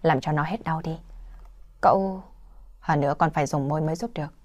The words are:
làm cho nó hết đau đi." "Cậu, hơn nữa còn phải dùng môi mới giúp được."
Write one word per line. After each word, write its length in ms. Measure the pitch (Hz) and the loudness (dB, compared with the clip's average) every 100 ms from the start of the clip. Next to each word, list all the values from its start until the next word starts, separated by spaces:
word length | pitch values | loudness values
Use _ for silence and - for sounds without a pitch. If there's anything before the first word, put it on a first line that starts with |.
làm 200 | 165 147 | 4 2
cho 100 | 156 | 2
nó 120 | 151 | 0
hết 200 | 160 208 | 0 -4
đau 180 | - 160 | -4 -4
đi." 180 | 165 165 - - - - - - - - | -4 -8 -12 -18 -16 -18 -20 -20 -20 2
"Cậu, 420 | - 175 190 190 - - - - - - | 4 4 2 -6 -12 -20 -20 -20 -20 -10
hơn 220 | - 151 | 0 2
nữa 120 | 143 147 | 2 2
còn 120 | 220 | 2
phải 160 | - 143 | 2 0
dùng 240 | 151 139 | 0 0
môi 120 | 151 | 0
mới 140 | 156 165 | -2 -4
giúp 160 | 233 165 | -6 -6
được." 180 | 151 - | -8 -10